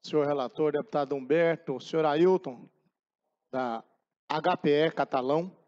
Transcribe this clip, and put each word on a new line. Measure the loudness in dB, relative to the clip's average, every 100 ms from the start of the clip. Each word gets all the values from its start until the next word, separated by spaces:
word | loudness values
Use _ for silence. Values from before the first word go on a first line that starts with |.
Senhor | -2 0 0
relator, | 0 -4 -2 0
deputado | 0 -2 -2 -2
Humberto, | -4 0 2 2 0 -4 -8
senhor | -4 0 2
Ailton, | 4 4 4 -2 -14 -18 _ _ _ _ _ _ _ _
da | -6 -4 -6 -10 _ _ _ _
H | -2 0 0
P | 2
E | 2 2
Catalão | 0 -2 -2 0 -2 -2 -12